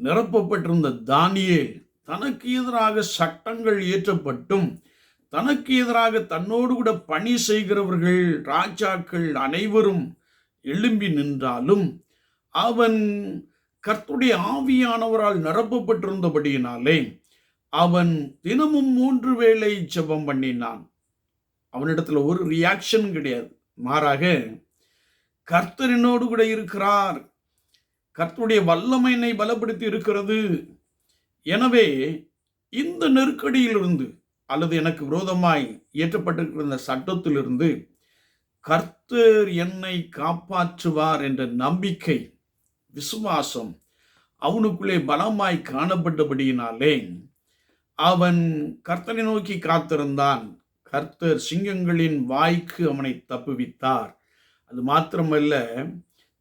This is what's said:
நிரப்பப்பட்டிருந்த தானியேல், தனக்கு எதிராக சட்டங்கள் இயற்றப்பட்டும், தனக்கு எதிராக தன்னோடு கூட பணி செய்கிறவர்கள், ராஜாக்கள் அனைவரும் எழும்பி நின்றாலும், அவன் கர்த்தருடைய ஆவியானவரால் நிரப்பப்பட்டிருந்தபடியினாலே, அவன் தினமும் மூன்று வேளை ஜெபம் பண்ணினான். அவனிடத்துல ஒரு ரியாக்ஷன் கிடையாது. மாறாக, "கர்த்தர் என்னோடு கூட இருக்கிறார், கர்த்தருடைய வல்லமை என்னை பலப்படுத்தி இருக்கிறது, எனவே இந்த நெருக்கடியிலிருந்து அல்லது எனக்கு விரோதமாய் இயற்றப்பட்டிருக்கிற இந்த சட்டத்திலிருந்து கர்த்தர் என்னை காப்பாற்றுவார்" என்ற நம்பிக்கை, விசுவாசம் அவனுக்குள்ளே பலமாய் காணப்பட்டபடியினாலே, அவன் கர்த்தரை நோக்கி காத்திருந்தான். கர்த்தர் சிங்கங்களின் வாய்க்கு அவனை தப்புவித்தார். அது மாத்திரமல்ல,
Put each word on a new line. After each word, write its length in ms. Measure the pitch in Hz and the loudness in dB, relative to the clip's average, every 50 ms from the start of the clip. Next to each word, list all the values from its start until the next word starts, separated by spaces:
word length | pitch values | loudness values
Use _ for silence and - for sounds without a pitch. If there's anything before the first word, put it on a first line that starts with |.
| 120 | -2
நிரப்பப்பட்டிருந்த 1000 | 131 160 214 233 226 180 220 185 175 208 190 165 170 165 170 151 139 127 120 117 | 0 0 0 0 2 2 0 0 0 -2 -2 0 0 2 2 2 2 -2 -4 -2
தானியேல், 880 | 113 135 143 165 185 196 196 190 185 175 160 135 117 107 - - _ _ _ _ | 2 4 4 4 4 2 0 2 2 2 2 2 0 -6 -12 -20 _ _ _ _
தனக்கு 580 | - 156 185 214 285 247 - - 247 247 254 254 | -10 -8 -6 -6 -6 -6 -6 -6 -4 -2 -2 -2
எதிராக 400 | 247 240 233 220 220 214 214 202 | -2 0 0 0 2 2 0 -2
சட்டங்கள் 800 | 170 - - 170 165 160 - - 220 233 226 226 220 208 202 190 | -2 -2 -2 -2 -2 -2 -6 -10 -10 -8 -4 0 0 0 0 0
இயற்றப்பட்டும், 1000 | 180 185 196 185 208 190 170 - 143 127 120 - - 190 196 180 131 - - _ _ _ _ _ _ _ _ _ _ | 0 -2 -2 0 0 -2 -2 -2 -4 -8 -8 -4 -2 0 0 0 0 -4 -6 _ _ _ _ _ _ _ _ _ _
தனக்கு 480 | - 147 208 269 285 - - - 262 | -4 -2 0 0 0 0 0 0 2
எதிராக 440 | 254 247 240 240 233 233 226 214 220 | 2 2 2 2 2 2 2 2 0
தன்னோடு 540 | 175 - 170 160 175 196 220 233 247 254 254 | -2 -2 -4 -4 -4 -2 0 0 0 0 0
கூட 240 | 233 247 220 220 170 | 0 0 0 0 -2
பணி 380 | - - 156 156 190 233 247 | -4 -4 -4 -4 0 0 0
செய்கிறவர்கள், 1080 | 233 - - 214 214 214 185 202 202 202 190 180 175 165 175 180 180 180 175 165 147 - | 0 0 2 0 0 0 0 0 0 0 0 0 0 2 2 4 4 4 2 0 -2 -2
ராஜாக்கள் 920 | 135 143 165 185 208 180 170 214 190 190 180 170 - - 175 170 160 147 | -2 -2 -2 -2 -2 -2 -4 -2 -2 -2 -4 -6 -6 -4 -4 -2 -2 -2
அனைவரும் 840 | 131 135 135 147 175 202 220 202 220 208 202 190 175 131 - - _ _ _ _ _ _ _ _ _ | -2 -2 -2 -2 -2 -2 2 4 4 4 4 2 0 -2 -6 -10 _ _ _ _ _ _ _ _ _
எழும்பி 480 | - 135 139 185 214 247 226 214 202 196 | -8 -6 -2 0 0 2 2 2 0 0
நின்றாலும், 920 | 160 147 143 143 143 135 131 131 123 123 123 - 202 202 190 143 - - _ _ _ _ _ _ _ _ _ _ | 0 0 0 -2 -4 -4 -4 -4 -4 -2 2 2 2 4 2 0 -4 -8 _ _ _ _ _ _ _ _ _ _
அவன் 460 | - 156 190 233 233 226 233 226 220 220 214 208 208 202 202 196 170 175 180 - _ _ _ _ _ _ - | -2 0 0 0 2 4 4 4 4 2 2 0 -2 -4 -6 -8 -10 -12 -12 -16 _ _ _ _ _ _ -4
கர்த்தருடைய 480 | 202 214 220 - - 285 262 254 254 220 | -4 -4 -4 -4 -6 -2 0 2 2 2
ஆவியானவரால் 1040 | 175 185 208 254 277 269 262 262 254 254 240 233 226 226 226 220 220 214 208 202 180 | 2 0 -2 -2 -2 0 2 4 4 4 2 2 0 0 0 0 2 2 2 0 0
நிரப்பப்பட்டிருந்தபடியினாலே, 1800 | 156 151 165 208 233 220 233 240 196 185 226 220 175 196 196 196 180 170 151 151 147 147 139 135 123 120 120 117 120 143 165 160 131 107 - - _ _ _ _ _ _ _ _ _ _ | 0 0 0 0 0 0 0 -2 0 0 -2 -2 -2 -4 -4 -2 0 0 0 0 0 0 0 -2 -2 -4 -6 -4 0 2 2 2 0 -2 -8 -16 _ _ _ _ _ _ _ _ _ _
அவன் 720 | - 147 170 175 170 175 175 170 165 156 143 135 - _ | 0 2 2 4 4 4 4 2 2 0 -2 -6 -10 _
தினமும் 520 | - 165 220 262 311 302 302 285 269 269 254 | -6 -2 0 2 2 2 2 2 2 2 2
மூன்று 440 | 247 254 269 269 254 214 254 254 | 2 2 2 2 2 0 0 0
வேளை 520 | 226 240 226 220 220 214 208 208 196 175 139 - | 4 6 6 6 6 4 0 0 -2 -4 -6 -4
ஜெபம் 300 | 170 160 151 156 156 151 | -4 -2 -2 -2 -2 -2
பண்ணினான். 640 | 143 143 131 131 131 127 120 120 117 117 - 82 - _ _ _ _ _ _ _ _ _ _ _ _ _ _ _ _ - | -2 -2 -2 -2 -2 -2 -4 -6 -6 -8 -10 -14 -20 _ _ _ _ _ _ _ _ _ _ _ _ _ _ _ _ -10
அவனிடத்துல 520 | 127 139 156 160 156 165 160 151 147 139 | -6 -2 -2 0 0 0 0 2 2 2
ஒரு 220 | 147 170 180 185 | 2 2 0 0
ரியாக்ஷன் 640 | 160 156 165 165 175 196 196 - - - 220 214 202 185 | 0 0 2 2 2 2 0 -2 0 2 2 2 2 -2
கிடையாது. 480 | 160 135 135 123 120 113 - _ _ _ _ _ | -4 -4 -4 -4 -6 -6 -10 _ _ _ _ _
மாறாக, 760 | - 120 123 135 151 151 147 139 135 156 180 175 139 117 110 110 - _ _ _ _ _ _ _ _ _ _ _ _ _ _ _ _ _ | -10 -6 -2 0 2 2 2 2 2 2 2 2 2 0 -4 -10 -16 _ _ _ _ _ _ _ _ _ _ _ _ _ _ _ _ _
"கர்த்தர் 480 | - 170 175 175 175 - - 269 254 | 0 0 0 0 0 -6 -4 0 0
என்னோடு 360 | 247 240 240 240 247 240 240 | 2 4 4 4 4 2 0
கூட 200 | 240 226 220 226 | 0 2 2 2
இருக்கிறார், 880 | 220 220 220 220 170 180 196 196 202 202 202 196 190 170 143 - _ _ _ _ _ _ _ _ _ _ _ _ _ _ _ _ _ _ - | 2 2 -2 -4 -6 -6 -2 0 2 2 2 2 0 -4 -8 -10 _ _ _ _ _ _ _ _ _ _ _ _ _ _ _ _ _ _ -6
கர்த்தருடைய 460 | 165 170 - - 233 220 220 208 190 | -6 -6 -4 -4 0 2 2 4 4
வல்லமை 480 | 165 165 170 196 247 262 254 247 254 247 | 4 2 2 2 0 2 2 4 2 2
என்னை 200 | 240 240 233 226 | 2 0 0 0
பலப்படுத்தி 500 | 196 208 220 240 226 208 220 226 180 226 | -2 -2 -2 -2 -2 -2 -4 -4 -4 -4
இருக்கிறது, 840 | 220 196 220 - - 208 202 202 196 220 220 214 202 170 - - - - _ _ _ _ _ _ _ _ _ _ _ _ _ - | -4 -4 -2 -2 0 -2 -2 0 -2 0 0 0 0 -2 -2 -4 -8 -20 _ _ _ _ _ _ _ _ _ _ _ _ _ -6
எனவே 840 | 151 175 214 247 254 240 240 226 156 143 131 131 151 165 - - _ _ _ _ _ _ _ _ _ | -2 0 2 2 4 6 6 6 4 4 0 -2 -4 -6 -8 -12 _ _ _ _ _ _ _ _ _
இந்த 400 | - 240 294 339 349 - 339 311 | -6 -6 -6 -6 -4 -2 2 4
நெருக்கடியிலிருந்து 1120 | 262 262 269 262 294 - - 285 247 262 247 233 220 208 185 180 175 143 131 120 - _ _ _ _ _ _ | 6 6 4 4 0 -2 -2 0 2 2 4 4 2 0 2 0 0 0 -2 -6 -10 _ _ _ _ _ _
அல்லது 300 | - 135 143 165 165 160 | -6 -4 -2 0 0 0
எனக்கு 280 | 165 156 165 160 - 147 | 0 0 0 -2 -2 -4
விரோதமாய் 800 | 139 151 170 190 185 185 180 180 175 165 147 135 117 110 - _ _ - | -4 -4 -2 -2 -2 0 2 2 2 2 2 0 -4 -8 -14 _ _ -6
இயற்றப்பட்டிருக்கிற 680 | 139 160 170 170 208 170 175 165 165 170 156 147 151 151 | -4 -4 -2 -2 -2 -2 -2 -4 -4 -4 -6 -6 -6 -6
இந்த 160 | 147 139 131 - | -6 -6 -6 -6
சட்டத்திலிருந்து 1000 | - 131 131 135 185 190 180 180 170 151 139 135 120 127 123 160 165 147 - - _ _ _ _ _ _ _ _ _ _ _ _ _ _ _ | -6 -6 -6 -4 -4 -6 -4 -2 0 0 0 0 -2 -2 0 0 0 0 -2 -8 _ _ _ _ _ _ _ _ _ _ _ _ _ _ _
கர்த்தர் 880 | - - 156 170 160 - - _ _ - 254 240 233 226 220 214 208 196 | 0 2 2 2 2 -2 -10 _ _ -4 2 6 8 8 8 6 4 2
என்னை 600 | 180 170 170 180 190 190 185 190 185 180 165 - | 0 -2 -2 -2 -4 -8 -8 -6 -6 -6 -6 -8
காப்பாற்றுவார்" 1120 | - - 139 160 175 170 - - 190 180 175 170 175 - - 170 156 151 151 156 156 147 139 | -8 -6 -4 -2 -2 -4 -6 -4 -2 -2 -2 -2 -2 -4 -2 -2 0 2 2 2 0 0 0
என்ற 240 | 139 135 131 131 | -2 -2 -2 -4
நம்பிக்கை, 840 | 120 120 120 127 139 165 185 190 196 175 - - 170 151 123 - - _ _ _ _ _ _ _ _ _ _ _ | -4 -2 -2 0 0 0 0 0 -2 -4 -4 -2 0 0 0 -2 -8 _ _ _ _ _ _ _ _ _ _ _
விசுவாசம் 920 | _ - 135 147 - - 220 214 202 170 151 139 - - 127 113 104 82 - _ _ _ _ _ _ _ _ _ _ _ | _ -16 -12 -10 -10 -8 -6 -4 -2 -2 -2 -2 -4 -6 -8 -10 -10 -12 -16 _ _ _ _ _ _ _ _ _ _ _
அவனுக்குள்ளே 640 | - - 147 185 226 220 214 175 170 196 196 190 175 | -6 -2 -2 0 2 2 0 0 -2 -2 0 0 0
பலமாய் 640 | 143 135 143 147 185 220 220 208 202 190 180 165 - - | 0 0 0 0 0 0 0 0 0 0 0 -2 -4 -6
காணப்பட்டபடியினாலே, 1500 | 131 131 151 180 190 180 165 170 165 151 156 143 139 131 135 131 131 123 120 117 117 113 131 151 151 127 104 90 87 87 98 - _ _ _ _ _ _ _ _ _ _ _ _ _ | -4 -2 -2 0 0 0 0 0 0 0 0 0 0 0 0 0 0 0 -2 -4 -4 0 2 2 2 2 -2 -6 -12 -14 -16 -20 _ _ _ _ _ _ _ _ _ _ _ _ _
அவன் 440 | - 151 170 185 175 175 180 175 170 170 165 160 151 147 151 - - - - | 2 4 4 4 4 4 2 2 2 0 0 -2 -4 -4 -8 -10 -12 -8 -8
கர்த்தரை 340 | 170 180 - - 226 226 226 | -6 -6 -6 -6 -4 -4 -2
நோக்கி 360 | 220 220 214 196 180 202 170 | -2 -2 -2 -4 -6 -8 -6
காத்திருந்தான். 1040 | - 160 165 170 151 - 160 151 147 143 139 139 139 139 139 120 110 107 - - _ _ _ _ _ | -2 0 0 0 0 0 -2 -2 -2 -2 -2 0 0 0 0 0 -4 -10 -18 -20 _ _ _ _ _
கர்த்தர் 600 | _ - 139 - - - - - 170 160 160 - - | _ -6 -6 -6 -6 -8 -4 0 0 0 0 -2 -4
சிங்கங்களின் 760 | 160 170 202 202 196 185 180 175 175 165 165 160 156 143 127 | -4 -4 -2 -2 -4 -2 0 0 2 2 2 2 0 0 -2
வாய்க்கு 640 | 120 131 139 156 165 175 170 170 - - - 175 151 | -2 0 2 2 2 2 0 -2 -6 -6 -2 -2 0
அவனை 340 | 135 139 135 135 123 - - - | 0 -2 -4 -4 -6 -8 -10 -10
தப்புவித்தார். 880 | 131 - - - 135 123 123 120 - - - 131 131 123 110 - - _ _ _ _ _ _ _ _ _ _ | -10 -10 -8 -6 -6 -6 -6 -8 -8 -4 -2 0 0 0 -2 -6 -12 _ _ _ _ _ _ _ _ _ _
அது 220 | _ 123 127 123 | _ -10 -6 -2
மாத்திரமல்ல, 680 | 131 143 156 165 - - 175 165 160 156 151 147 151 147 135 117 117 117 123 139 170 175 175 - _ _ _ _ _ _ _ | 2 2 2 2 0 -2 -2 0 2 2 2 2 2 2 0 0 -2 -6 -8 -8 -8 -10 -14 -18 _ _ _ _ _ _ _